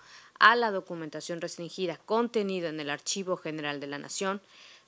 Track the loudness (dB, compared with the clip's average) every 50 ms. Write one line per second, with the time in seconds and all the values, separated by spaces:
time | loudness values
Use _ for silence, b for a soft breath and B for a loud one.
0 | B B B B B B B 6 8 8 8 8 4 2 0 -2 -4 -6 -6 -6
1 | -6 -8 -8 -8 -6 -6 -4 -4 -6 -6 -6 -8 -10 -8 -4 -4 -2 -2 -4 -6
2 | -2 0 2 2 2 2 0 0 0 0 0 -2 -2 -2 -4 -4 -4 -4 -4 -4
3 | -4 -4 -4 -2 -2 -2 -2 -2 -2 -4 -4 -4 -4 -4 -4 -4 -6 -6 -6 -8
4 | -8 -6 -4 -2 0 0 0 -2 B B B B B B B B B